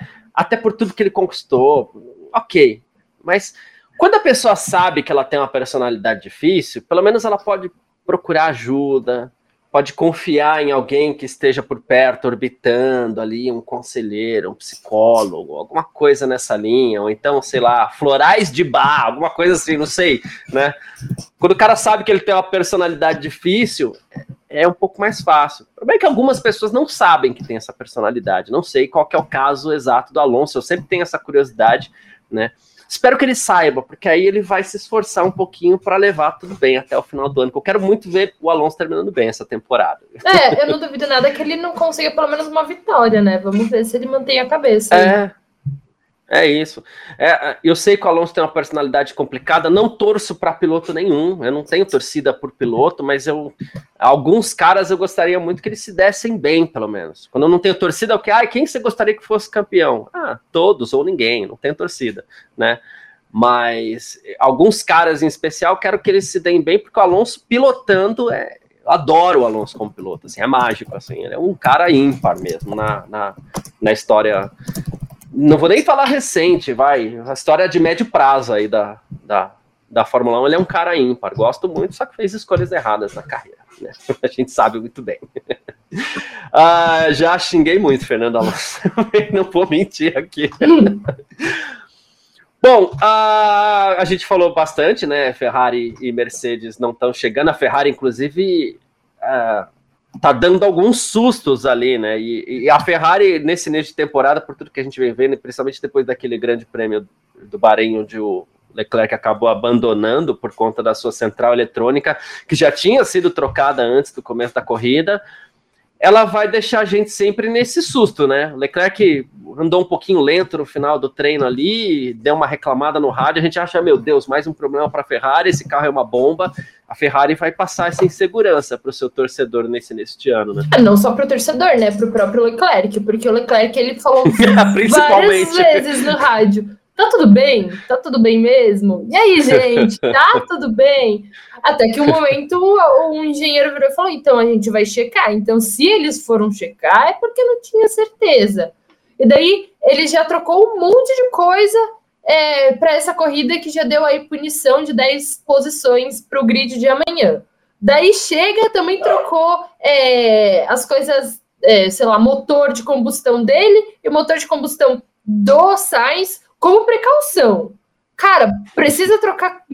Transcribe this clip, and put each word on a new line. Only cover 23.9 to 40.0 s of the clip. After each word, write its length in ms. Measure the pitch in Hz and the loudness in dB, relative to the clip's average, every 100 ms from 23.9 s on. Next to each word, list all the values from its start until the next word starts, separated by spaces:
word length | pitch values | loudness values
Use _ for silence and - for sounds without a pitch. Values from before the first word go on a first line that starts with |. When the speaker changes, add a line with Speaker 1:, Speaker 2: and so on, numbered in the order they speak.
| - _ - - - _ | -6 _ -20 -18 -20 _
Speaker 1:
é 180 | 147 175 | 0 0
um 60 | |
pouco 260 | 175 190 190 | 0 -6 -4
mais 220 | 208 - | -6 -4
fácil. 460 | - 151 147 - _ | 0 2 2 -6 _
O 20 | |
problema 220 | - 226 440 | -10 -2 2
é 40 | |
que 60 | 381 | 2
algumas 340 | 226 262 247 | 2 0 0
pessoas 320 | 226 208 214 | -2 -4 -4
não 160 | 240 302 | -2 -4
sabem 460 | - 185 156 131 | 0 2 2 0
que 120 | - - | -6 -12
tem 120 | 113 | -12
essa 140 | - | -12
personalidade. 800 | - - 120 107 120 101 95 98 | -20 -14 -6 -4 -4 -4 -4 -2
Não 120 | 139 | -6
sei 260 | 175 135 131 | -2 -2 0
qual 160 | 160 | 0
que 100 | 151 | 0
é 40 | 165 | -2
o 80 | - | -2
caso 480 | 135 139 139 151 | -2 -2 -2 -4
exato 360 | 151 127 123 - | -4 0 -2 0
do 100 | 151 | -2
Alonso, 360 | 143 120 147 170 | 0 0 -2 -4
eu 60 | |
sempre 240 | - 170 143 | -6 -6 -4
tenho 160 | 180 | -6
essa 160 | 170 156 | -4 -8
curiosidade, 720 | - 143 135 110 110 123 - _ _ _ - | -2 -2 0 0 2 0 -4 _ _ _ -10
né? 220 | 110 113 _ _ _ - | -6 -6 _ _ _ -16
Espero 300 | - 247 262 | 0 2 2
que 60 | |
ele 100 | 262 | 0
saiba, 480 | 240 - 180 156 127 | -2 0 2 2 0
porque 260 | - - 180 | -8 -6 0
aí 180 | 165 190 | 2 2
ele 140 | 208 | 0
vai 220 | 190 190 | -2 -4
se 140 | 196 208 | -4 -12
esforçar 480 | - 220 208 196 | -6 -4 -2 -2
um 60 | 185 | -2
pouquinho 460 | 190 185 - 175 185 | -2 -6 -2 0 0
pra 200 | 202 190 | 0 0
levar 360 | 202 156 156 | 0 0 -2
tudo 220 | - 180 | -4 -16
bem 220 | 196 131 131 | -2 0 0
até 200 | - 143 | -2 -6
o 60 | |
final 260 | - 143 139 | -6 -6 -6
do 120 | 135 | -2
ano, 100 | 127 | -4
que 80 | 139 | -4
eu 40 | |
quero 180 | 196 202 | -4 -2
muito 280 | 190 214 180 | 0 -2 0
ver 260 | 185 196 - | -2 -2 -4
o 80 | 165 | -2
Alonso 280 | 160 156 - | 0 -2 -4
terminando 340 | 160 165 196 | -6 -6 -4
bem 180 | 151 113 | -2 -4
essa 160 | - | -4
temporada. 560 | 110 113 - 120 82 - | -10 -10 -4 0 0 -4